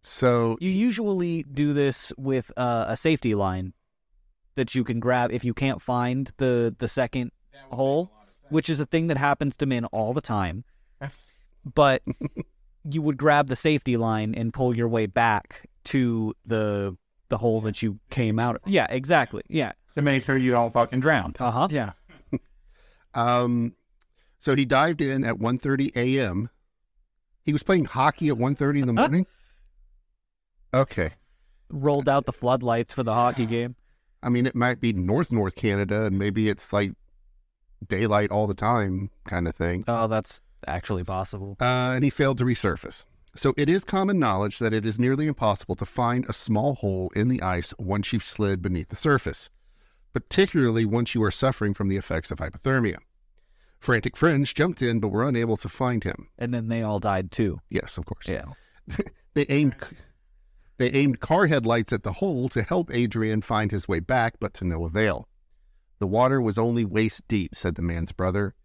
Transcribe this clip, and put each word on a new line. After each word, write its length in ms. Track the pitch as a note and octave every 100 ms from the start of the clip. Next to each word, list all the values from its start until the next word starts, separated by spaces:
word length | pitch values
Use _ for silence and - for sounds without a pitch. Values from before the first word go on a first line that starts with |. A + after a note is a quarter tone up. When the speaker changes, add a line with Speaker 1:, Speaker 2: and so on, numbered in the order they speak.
Speaker 1:
So 560 | - - B2+ A#2+ A#2 A2+
Speaker 2:
You 100 | F3
usually 720 | F#3+ A#3+ A3 G#3+ F#3+ F3 E3
do 300 | C#3+ C#3 D3
this 380 | C#3+ C#3+ C3 - -
with, 340 | C3+ C3 - -
uh, 280 | B2 A#2 A2
a 100 | A#2
safety 380 | D#3+ D#3 B2 G#2
line 380 | F#2+ F#2 F#2 - _ _ _ _ _ _ _ -
that 200 | B2 C3
you 80 |
can 160 | A#2 A#2
grab 320 | A#2+ B2+ B2
if 120 | A#2+
you 100 | A#2+
can't 280 | A2+ C#3 C3
find 500 | - B2 B2 B2+ C3+ -
the, 380 | C3 B2 A#2 G#2
the 100 | A#2+
second 440 | - B2 C3 A#2+ _ _ - -
hole, 400 | B2+ C3+ C#3+ F#3 _ _ _ _
which 200 | D3+ D#3
is 100 | D3+
a 60 | D3
thing 220 | E3 E3
that 100 | C#3+
happens 380 | C#3+ C#3+ C#3+ C3
to 80 | C#3
men 200 | B2 A#2
all 280 | - A2
the 80 | C3
time. 420 | - G#2+ F#2 E2+ - _ _ _
Speaker 1:
<laughs> 80 | C#3 - _ _ _ _ - C#3+
Speaker 2:
But 260 | C#3+ C3 - - D3+ - - _ _ _
you 180 | D#3 D3+
would 140 | D3+ C3+
grab 320 | D3 D3 C#3+
the 80 | B2+
safety 400 | D#3 D3 - A#2+
line 400 | A2+ A2 G#2+ A2
and 180 | A#2
pull 220 | B2 B2+ A#2
your 140 | A#2
way 160 | A2+ G#2+
back 600 | A#2+ A#2 G#2+ - - - _ -
to 480 | C#3 B2+ A2+ A2 - -
the, 520 | A2+ G#2+ G2+ G2 F#2 _ _ _
the 80 | G#2
hole 240 | A#2 A2
that 200 | A2 G2+
you 180 | A2+ G2+ _
came 280 | - A#2 A2
out 200 | A#2+ A#2
of. 40 | -
Yeah, 220 | G3 A#2
exactly. 540 | B2+ C3+ E3 B2+ G#2+ -
Yeah. 240 | D#3+ A#2+ - _ -
Speaker 3:
To 60 |
make 240 | C#3+ C3+ -
sure 100 | C3+
you 160 | B2+
don't 220 | A#2+ A#2
fucking 260 | A2+ A#2 B2+
drown. 360 | C3+ C#3+ E2+ -
Speaker 2:
Uh-huh. 300 | B2 A#2 F3
Speaker 3:
Yeah. 200 | D3+ A2 - _ - - - _ _ _ _ _ _ _
Speaker 1:
Um, 640 | - A#2+ B2 B2 A#2+ A#2 - _ _ _ _ _ _
so 160 | - C3+
he 80 | C3
dived 340 | C3 D#3 D#3
in 240 | C#3+ C3+
at 160 | C3 A2+
one 180 | A2+ B2
thirty 320 | D3 C3+ C#3 -
A 240 | B2 C3+
M. 300 | A#2 F2+ A#2 _ _ _ _ _ _ _ _ _ -
He 80 |
was 100 | D3
playing 220 | - F#3+ C#3
hockey 420 | - C#3 - D#3
at 100 | B2
one 180 | B2 C#3+
thirty 260 | C#3+ C#3+
in 60 | C3
the 60 | A2+
Speaker 2:
Huh? 60 | C#4
Speaker 1:
morning? 180 | D#3 F#3 _ _ _ _ _ - _ _ _ _ _ _ _ _
Okay. 380 | B2+ C3+ - D#2+ - _ _ _ _ _
Speaker 2:
Rolled 400 | D3 C#3 C#3+ C#3+
out 160 | C#3 C3+
the 80 |
floodlights 580 | - B2 B2+ B2 A#2 A#2+
for 120 | -
the 100 | A#2+
hockey 320 | A2 A#2+ A#2+ A2+
game. 320 | A#2 A#2+ B2 _ _ _ _
Speaker 1:
I 60 | B2+
mean, 180 | A#2+ B2
it 100 | A#2+
might 260 | B2 A#2+
be 100 | A#2+
North, 400 | G2+ F2+ A2 F3
North 240 | A#2 G2 -
Canada, 480 | A2+ G2+ G2 G#2
and 160 | A2 F#2+
maybe 300 | G2+ G2+ G#2+
it's, 240 | G2+ -
like, 180 | G#2 G2+ - _ _ _ _ _ _ _ _ G2
daylight 440 | F#2+ A2 G#2 G#2
all 160 | G#2 G#2+
the 60 |
time 560 | F#2+ G#2+ A#2+ G2+ F#2 G2 _ -
kind 220 | F2+ E2
of 80 | -
thing. 300 | E2+ F2+ -
Speaker 2:
Oh, 200 | A#2 A2+
that's 340 | A2 - - _ - -
actually 380 | D#2+ - G2
possible. 540 | F2+ F#2 F#2+ G#2 G2 G2
Speaker 1:
Uh, 320 | B2 B2+ B2+
and 120 | B2+ C#3
he 40 |
failed 280 | - C#3 C3+
to 80 | B2
resurface. 580 | A#2+ G#2 E2 - - - _ _ -
So 180 | C#3 C3
it 100 | D3
is 160 | F#3
common 340 | - F#3+ F#3+ G3
knowledge 400 | C3 F#2+ G#2 -
that 120 | A2+
it 140 | A2 G#2+
is 120 | G#2+
nearly 300 | B2 C3+ D3+
impossible 480 | C#3+ A2 G2 - F2+
to 100 | G2
find 400 | - A#2+ B2 -
a 40 |
small 420 | A2 - G#2+ C3+ C3+
hole 360 | G#2 F#2+ F#2 -
in 100 | A2+
the 140 | B2+
ice 320 | F#2 F2+ E2 -
once 360 | F#2 G2+ G2
you've 100 | A2+
slid 380 | - - G#2 G2
beneath 260 | F2+ F2 D#2
the 80 | -
surface, 540 | D#3+ C#3 - C#2+ - _ _ _ _ _ _
particularly 720 | - - - G3 F3 B2+ A2+ A2+
once 280 | A2+ A#2+
you 80 | A#2+
are 80 | G#2+
suffering 420 | - C3 - G#2+
from 160 | G2 G2
the 80 | F#2+
effects 340 | - E2 -
of 80 | -
hypothermia. 560 | D#2 - - C3+ A2+ - _ _ _ _ _ _ _ _
Frantic 340 | - A#2+ B2 -
friends 380 | D#3+ C#3+ C#3
jumped 280 | - D#3+ E3+
in 200 | B2 A#2
but 80 | G#2
were 180 | G2 B2+
unable 300 | B2 A#2 G#2+
to 100 | G2
find 380 | - B2+ A#2+ F#2+
him. 240 | - - -
Speaker 2:
And 140 | A#2+
then 160 | B2 A2+
they 120 | A#2
all 180 | A2 G#2
died 300 | G#2 G2 F#2
too. 300 | - G#2+ - -
Speaker 1:
Yes, 280 | - - -
of 80 | -
course. 240 | - -
Speaker 2:
Yeah. 160 | - - C3+ _ _ -
Speaker 1:
<laughs> 80 | - - - _
They 120 | - C#3+
aimed, 260 | C#3 D3 - - - - _ _ _ _ _ _ _
they 140 | B2
aimed 280 | C3+ C#3+ B2
car 280 | - E3 F#3+
headlights 440 | D3+ A2+ A#2 A2+
at 120 | G#2+
the 100 | G#2
hole 340 | F2 G3 C#3+ B2+
to 140 | -
help 260 | G2+ F3+ E3
Adrian 480 | A#2+ A#2+ A2+ A2 A2
find 280 | - G#2+ G#2+
his 140 | G2+ -
way 100 | F2
back, 360 | E2+ B2+ A2+ -
but 140 | G#2
to 120 | - F#2
no 200 | E2 E2+
avail. 420 | F2 G#2+ D2+ - _ _ _ _ _ _ _
"The 80 | G2
water 320 | G#2 B2+ C3+
was 160 | A#2 G2+
only 280 | A#2 A#2+ G#2+
waist 420 | G#2 A2 - -
deep," 280 | G#2+ F2 -
said 200 | F#2 D#2+
the 60 |
man's 300 | E2+ E2+ E2
brother. 420 | - F#2 F#2 G2+ -